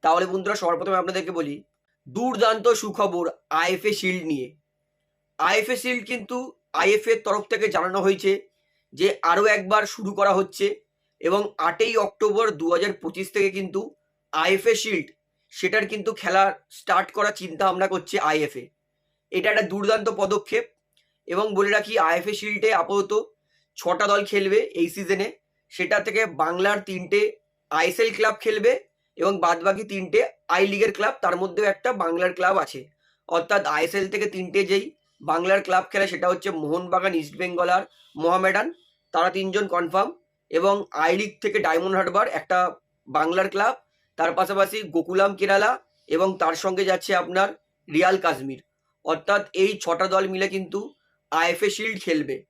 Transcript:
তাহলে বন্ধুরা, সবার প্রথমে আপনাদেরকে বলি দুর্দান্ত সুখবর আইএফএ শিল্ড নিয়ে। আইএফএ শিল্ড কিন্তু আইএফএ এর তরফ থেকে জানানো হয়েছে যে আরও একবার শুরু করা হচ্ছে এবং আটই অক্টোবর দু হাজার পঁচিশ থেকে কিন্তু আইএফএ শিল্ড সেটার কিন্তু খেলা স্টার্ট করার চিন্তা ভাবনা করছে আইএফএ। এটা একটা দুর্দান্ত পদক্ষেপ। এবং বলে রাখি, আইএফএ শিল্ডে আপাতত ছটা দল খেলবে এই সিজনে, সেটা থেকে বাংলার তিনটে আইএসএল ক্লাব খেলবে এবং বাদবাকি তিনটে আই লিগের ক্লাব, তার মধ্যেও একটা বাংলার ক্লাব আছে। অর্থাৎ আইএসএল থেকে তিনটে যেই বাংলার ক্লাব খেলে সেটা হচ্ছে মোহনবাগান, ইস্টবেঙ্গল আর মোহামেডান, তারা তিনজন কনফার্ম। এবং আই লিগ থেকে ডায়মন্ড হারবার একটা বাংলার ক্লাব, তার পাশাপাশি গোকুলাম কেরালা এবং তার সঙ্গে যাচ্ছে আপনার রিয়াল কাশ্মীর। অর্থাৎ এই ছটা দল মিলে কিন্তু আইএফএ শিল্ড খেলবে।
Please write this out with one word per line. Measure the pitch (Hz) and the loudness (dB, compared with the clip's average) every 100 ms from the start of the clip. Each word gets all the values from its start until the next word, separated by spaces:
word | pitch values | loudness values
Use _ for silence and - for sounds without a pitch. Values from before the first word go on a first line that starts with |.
তাহলে | 160 170 185 | 2 2 2
বন্ধুরা, | 190 190 208 | -2 -4 -2
সবার | 175 170 | 0 -2
প্রথমে | 196 190 | 0 -2
আপনাদেরকে | 175 185 170 175 | 0 -4 -6 -6
বলি | 151 143 - _ _ _ - | -6 -8 -16 _ _ _ -12
দুর্দান্ত | 127 240 220 226 220 214 226 | -4 -4 2 2 4 2 2
সুখবর | 220 - 202 175 165 - _ 156 | 0 -2 0 0 -4 -6 _ 0
আইএফএ | 175 185 214 202 | 0 0 -2 -2
শিল্ড | 190 185 160 | -2 -4 -4
নিয়ে। | 143 127 _ _ _ _ _ _ _ _ _ | -4 -6 _ _ _ _ _ _ _ _ _
আইএফএ | 160 208 220 247 | 0 2 0 -2
শিল্ড | 254 247 202 | -2 -4 -4
কিন্তু | 247 202 247 262 - _ - | -8 -6 -8 -8 -14 _ 0
আইএফএ | 190 214 214 | 2 2 2
এর | 226 220 | 0 2
তরফ | 208 208 | -2 0
থেকে | 220 214 - | -2 0 0
জানানো | 175 190 190 | 0 0 2
হয়েছে | 196 196 196 - _ _ _ _ | 2 0 -2 -4 _ _ _ _
যে | 135 185 208 160 | 0 0 2 2
আরও | 175 214 214 | 4 4 2
একবার | 185 214 202 | 2 0 0
শুরু | - 196 202 | -6 -8 0
করা | 202 190 | 2 4
হচ্ছে | 190 - 196 208 _ _ _ _ | 0 0 -2 -2 _ _ _ _
এবং | - 190 202 - 160 | 0 0 -2 -2 -2
আটই | 175 233 226 202 | 0 0 2 0
অক্টোবর | - 214 202 226 156 | 0 0 2 0 0
দু | 165 | 0
হাজার | 170 202 196 | 2 2 -2
পঁচিশ | - 185 190 | -8 -8 -6
থেকে | 208 196 190 | 0 0 0
কিন্তু | 190 196 220 - _ _ _ | -6 -6 -8 -14 _ _ _
আইএফএ | 151 170 190 220 226 | -2 2 2 2 0
শিল্ড | 220 190 143 _ _ _ _ | 0 -4 -6 _ _ _ _
সেটার | - 180 214 208 | -6 -2 0 -2
কিন্তু | 214 196 220 | -4 -6 -4
খেলা | 196 190 196 190 _ - | 0 2 2 0 _ -20
স্টার্ট | - - 190 - | 0 0 0 -2
করার | 208 208 | -2 -2
চিন্তা | 185 160 190 | -10 -2 0
ভাবনা | 185 190 | 2 0
করছে | 185 180 202 156 | -2 -4 -2 0
আইএফএ। | 156 147 135 104 _ _ _ _ _ _ | 0 -2 -6 -16 _ _ _ _ _ _
এটা | 180 185 | -2 0
একটা | 214 196 | 0 0
দুর্দান্ত | 196 202 220 208 202 | -2 0 0 0 -2
পদক্ষেপ। | 190 202 - 220 233 _ _ _ _ _ - | 0 0 0 -4 -4 _ _ _ _ _ -6
এবং | 175 214 196 | -2 -2 0
বলে | 202 208 | 2 2
রাখি, | 208 185 160 | 0 0 2
আইএফএ | 170 202 208 | 2 -2 -6
শিল্ডে | 208 208 214 202 | -6 -2 2 2
আপাতত | 170 202 196 214 226 _ _ _ _ - | 0 -2 0 -2 -4 _ _ _ _ -8
ছটা | 175 - 202 | -4 0 2
দল | 202 202 | 2 2
খেলবে | 202 190 208 226 - | 0 2 2 0 -2
এই | 170 | -2
সিজনে, | 202 180 190 202 - _ _ _ | -2 -2 -2 -2 -6 _ _ _
সেটা | - 185 208 202 | -8 -2 0 0
থেকে | 202 220 147 | -2 -2 0
বাংলার | 156 175 196 208 196 | -2 0 0 0 -4
তিনটে | 185 170 202 214 - _ _ _ | -10 -2 0 0 -4 _ _ _
আইএসএল | 151 170 180 226 202 | 0 0 2 0 2
ক্লাব | 220 214 | 0 0
খেলবে | 226 214 214 269 - _ _ - | -2 2 2 0 -4 _ _ -2
এবং | 185 196 | -2 2
বাদবাকি | 170 170 170 196 214 | 0 2 0 -2 -4
তিনটে | 196 185 208 247 - _ | -8 0 2 2 -4 _
আই | 180 196 | 2 2
লিগের | 196 214 196 | 2 0 2
ক্লাব, | 208 269 | -2 0
তার | 180 175 | -2 0
মধ্যেও | 190 175 208 | -2 0 0
একটা | 196 247 226 | 0 -2 -2
বাংলার | 170 170 185 180 | -2 0 -2 0
ক্লাব | 180 190 | 2 2
আছে। | - 139 127 _ _ _ - | -2 -8 -16 _ _ _ -2
অর্থাৎ | 170 165 202 151 | -2 2 0 2
আইএসএল | 151 165 202 190 | 0 0 0 -2
থেকে | 202 208 | -2 -4
তিনটে | 190 180 196 190 | -4 -2 0 2
যেই | 190 302 - _ _ | 2 0 -14 _ _
বাংলার | 143 160 180 196 190 | -2 -2 2 2 4
ক্লাব | 185 185 | 0 2
খেলে | 202 196 | 0 0
সেটা | 180 180 | 0 0
হচ্ছে | 180 202 170 | 0 -2 -6
মোহনবাগান, | 151 165 180 180 190 170 | -2 -2 0 0 0 -2
ইস্টবেঙ্গল | 147 - 180 175 175 180 | -6 -8 -6 -2 0 0
আর | 196 _ _ - | -2 _ _ -4
মোহামেডান, | 160 185 190 190 254 339 _ _ _ | 2 2 2 0 -2 -6 _ _ _
তারা | 170 175 185 | 0 0 0
তিনজন | 190 190 196 | -2 -2 0
কনফার্ম। | 175 170 180 240 339 _ _ _ | -2 0 0 -2 -4 _ _ _
এবং | 165 190 202 196 - | 0 2 2 -2 -2
আই | 165 180 | 2 2
লিগ | 208 - | -2 -4
থেকে | 214 208 170 | -2 0 0
ডায়মন্ড | 165 180 190 | 0 0 0
হারবার | 180 180 240 151 | 0 0 0 -2
একটা | - 185 180 - _ _ - | -2 0 0 -4 _ _ -6
বাংলার | 135 160 180 190 | -2 0 2 0
ক্লাব, | 190 214 - _ _ _ - | 0 0 -2 _ _ _ -2
তার | 165 175 | -2 0
পাশাপাশি | 185 196 196 208 196 | 0 2 0 0 -4
গোকুলাম | 165 170 185 196 190 | -4 0 2 2 2
কেরালা | 196 196 214 254 _ _ - | 2 2 2 0 _ _ -4
এবং | 160 190 185 | 0 0 0
তার | 160 160 | -2 0
সঙ্গে | 190 185 190 | -2 -2 0
যাচ্ছে | 185 - 190 | 0 2 -2
আপনার | 175 180 196 - _ _ - | 0 0 0 -2 _ _ -4
রিয়াল | 151 180 190 | 2 4 4
কাশ্মীর। | 175 139 135 131 _ _ _ _ | 0 -2 -6 -12 _ _ _ _
অর্থাৎ | - 160 156 202 202 175 | -4 -4 2 0 0 0
এই | 196 208 | 2 2
ছটা | - 170 185 | -2 0 2
দল | 190 190 | 2 0
মিলে | 185 190 | -2 -2
কিন্তু | 190 185 196 226 _ _ _ _ | -2 -6 -8 -8 _ _ _ _
আইএফএ | 156 170 175 208 202 | 0 0 2 -2 -2
শিল্ড | 220 208 | -6 -6
খেলবে। | - 156 143 131 - | -2 -2 -2 -8 -10